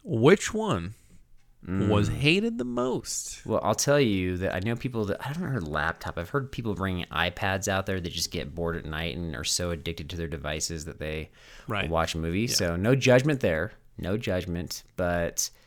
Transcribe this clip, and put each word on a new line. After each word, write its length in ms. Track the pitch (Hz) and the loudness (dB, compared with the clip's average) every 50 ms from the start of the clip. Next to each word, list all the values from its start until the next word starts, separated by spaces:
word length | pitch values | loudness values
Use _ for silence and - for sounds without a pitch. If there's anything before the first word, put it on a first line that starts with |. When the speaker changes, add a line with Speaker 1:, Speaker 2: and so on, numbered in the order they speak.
| _ | _
Speaker 1:
Which 500 | 233 160 113 113 147 196 208 - - - | -4 0 6 8 8 8 8 4 -2 -4
one 400 | 214 220 208 143 92 85 90 110 - - - - - - _ - - - _ - _ - - | -2 0 0 0 0 -2 -4 -10 -12 -20 -20 -20 -20 -20 _ -20 -20 -20 _ -20 _ -8 -4
was 420 | 90 98 95 98 104 104 104 107 | 0 0 4 4 6 4 4 4
Speaker 2:
Mm. 80 | 110 110 | 2 2
Speaker 1:
hated 400 | 135 147 165 196 214 233 226 233 | 4 4 4 4 2 0 -2 -2
the 80 | 247 | -4
most? 760 | 247 - 120 - - - - - - - - - - - - - | -2 -2 0 0 0 0 -2 -2 -4 -8 -6 -6 -8 -12 -10 -4
Speaker 2:
Well, 160 | - 110 92 - | -2 -2 0 2
I'll 100 | 98 113 | 0 0
tell 240 | - - - 143 147 | 2 2 4 6 6
you 380 | 139 117 101 92 92 90 90 87 | 6 6 4 2 2 0 0 0
that 160 | 92 95 - | -2 -2 -2
I 40 | 92 | -2
know 160 | 92 113 117 | -2 -2 -2
people 300 | 120 - 131 123 113 107 | -2 -4 -4 -2 -2 0
that, 160 | 95 98 - - | 0 -2 -2 -4
I 40 | 131 | -6
haven't 140 | 143 170 185 - | -4 -4 -4 -2
heard 200 | 135 117 85 76 | -2 -2 -2 -2
laptop. 500 | 76 76 73 82 85 - - - - 82 | -2 -2 -2 -2 -2 -4 -6 -8 -6 -6
I've 100 | 85 - | -6 -2
heard 220 | - 143 131 - | -2 -2 -2 -2
people 220 | - - 117 113 101 | -6 -6 -4 -4 -2
bringing 300 | 85 95 95 92 90 - | 0 0 0 0 -2 -4
iPads 640 | - - 76 85 90 - - - 98 95 98 92 101 | -4 -2 0 0 0 0 -2 -2 0 0 0 0 0
out 180 | 95 95 95 | 0 0 0
there 140 | - 95 95 | 0 -2 -2
that 80 | 85 85 | -4 -4
just 200 | 80 85 82 - | -4 -4 -6 -4
get 220 | - 85 64 69 67 | -4 -6 -6 -6 -4
bored 220 | 85 85 85 82 82 | -4 -2 -2 -2 -4
at 80 | - | -6
night 300 | 78 78 76 82 85 64 | -6 -6 -4 -4 -4 -4
and 200 | 80 87 82 76 | -4 -6 -6 -6
are 80 | 58 - | -4 -4
so 280 | - - - 90 87 | -2 -2 0 0 -2
addicted 380 | 85 80 - 85 82 - 80 71 | -2 -4 -4 -6 -6 -6 -8 -8
to 60 | 90 85 | -6 -6
their 100 | 85 80 | -4 -4
devices 580 | 78 76 69 73 76 78 - - 85 80 73 | -6 -6 -4 -4 -4 -4 -4 -4 -6 -6 -8
that 140 | 71 - - | -10 -10 -8
they 300 | 73 78 78 78 78 - - - - - - - - - | -6 -6 -6 -6 -8 -10 -14 -20 -20 -20 -20 -16 -8 -6
Speaker 1:
Right. 220 | 113 101 92 - | -4 -4 -2 0
Speaker 2:
watch 240 | 82 82 82 - - | 2 2 2 2 0
a 20 | 82 | -2
movie. 240 | 80 82 85 98 | -2 0 0 0
Speaker 1:
Yeah. 120 | 113 120 - | 0 0 0
Speaker 2:
So 200 | - 98 87 85 | 0 0 0 0
no 200 | 87 95 110 135 | 2 4 4 4
judgment 440 | 135 123 127 123 127 127 151 151 131 | 4 6 6 6 6 6 4 0 2
there. 300 | - 98 82 78 85 - - - _ - - - | 2 2 2 2 0 -2 -6 -12 _ -20 -12 -8
No 180 | - 85 98 113 | -4 -2 -2 -2
judgment. 640 | - - 92 90 87 90 85 85 90 - - - - - - | -2 -2 -2 -2 -2 -2 -4 -4 -4 -6 -8 -12 -12 -14 -6
But 440 | - 92 87 87 87 85 - - - - - - - - | -2 0 0 2 0 0 -2 -2 -2 -4 -4 -6 -14 -20